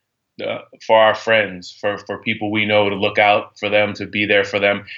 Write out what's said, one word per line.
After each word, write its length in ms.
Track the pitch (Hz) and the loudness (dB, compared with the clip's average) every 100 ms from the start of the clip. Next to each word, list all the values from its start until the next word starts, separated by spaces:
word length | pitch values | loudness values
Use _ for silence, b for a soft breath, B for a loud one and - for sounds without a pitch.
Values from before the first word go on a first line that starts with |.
| _ _ _ - | _ _ _ -12
uh, 180 | 110 117 - - - | -10 -10 -12 -18 2
for 100 | 110 | 6
our 160 | 110 | 6
friends, 580 | 104 - 110 98 90 - | 2 0 0 0 -6 -16
for, 280 | - 104 101 | -8 -8 -6
for 180 | - 98 | -10 -10
people 320 | - 113 104 | -6 -6 -4
we 160 | 107 104 | -4 0
know, 240 | 104 101 | 2 2
to 60 | 98 | 0
look 240 | 104 107 | -2 2
out 400 | 104 101 - - | 4 2 0 -10
for 100 | 104 | -2
them, 240 | 104 104 | 0 0
to 140 | 101 101 | -4 -8
be 180 | 104 104 | -4 0
there 180 | 101 | 0
for 160 | 98 104 | 0 0
them. 240 | 101 101 B | 0 -2 B